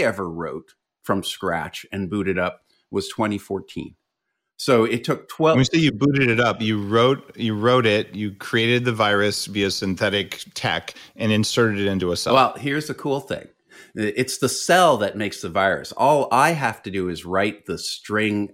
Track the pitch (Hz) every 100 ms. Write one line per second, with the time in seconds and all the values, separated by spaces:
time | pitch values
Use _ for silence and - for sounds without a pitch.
0 | 139 98 90 82 82 71 - _ _ _
1 | - 98 90 - 95 85 78 - - 98
2 | 95 101 95 92 90 - _ _ _ 98
3 | - - 107 101 - 95 92 - 92 -
4 | _ _ _ _ _ - - 123 113 117
5 | 135 143 - - 156 160 131 165 151 110
6 | 143 139 127 113 120 98 110 107 101 113
7 | 123 135 - - 113 107 113 127 110 104
8 | 104 95 104 98 - 117 113 120 123 113
9 | 104 101 104 101 - 101 98 - 98 90
10 | 107 101 92 - - - 110 82 - -
11 | - - 110 107 110 - 117 101 101 98
12 | 90 85 - 131 123 - 143 143 151 139
13 | 151 139 139 92 - _ _ - - -
14 | 107 113 131 - 127 - - 180 175 123
15 | 101 98 101 - 95 85 98 80 65 -
16 | 131 147 131 123 147 165 127 110 - 95
17 | 90 82 87 95 104 - - 85 - -
18 | - 107 107 104 101